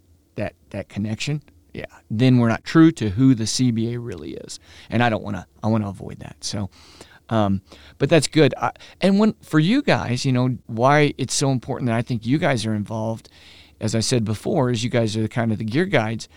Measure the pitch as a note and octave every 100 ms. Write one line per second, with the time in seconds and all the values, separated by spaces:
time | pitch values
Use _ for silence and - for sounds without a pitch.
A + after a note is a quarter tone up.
0 | _ _ _ - G2+ - _ G2+ - -
1 | G#2+ A2 - D3 - _ _ - - -
2 | - G#2+ C3 B2 A#2 A2 - E3 E3 D#3+
3 | G#2+ F#2+ C3 A2+ A2+ - B2+ A2+ A2+ A#2+
4 | A#2+ F2+ D#2 - - - - - - A2+
5 | A#2+ G#2 G2+ F#2+ - _ A2 A2+ G2+ F#2
6 | - - - - - G#2 G2 - - -
7 | - - - A2 G2+ G2 - - - -
8 | C#3+ E3 - D#3 C#3 - A#2 - - -
9 | F#3 G3 A3 - - D#3 D#3+ C4 C#4+ B2+
10 | G2+ B2 C#3 B2+ B2+ B2 - A2+ B2+ D3
11 | D3 - C3 - C#3 C3 C3+ C3 B2 A2+
12 | A#2+ A#2+ A2+ D3+ D#3+ B2+ A2 G#2+ G2+ A2+
13 | A2 A2+ - - - - - - G#2+ A2+
14 | G#2+ B2+ G#2+ G#2+ - F3 B2 A#2+ A#2 A#2+
15 | A2+ A2 A2 B2+ A#2 G#2+ A2 C3 F#3+ C#3
16 | A2 A2+ -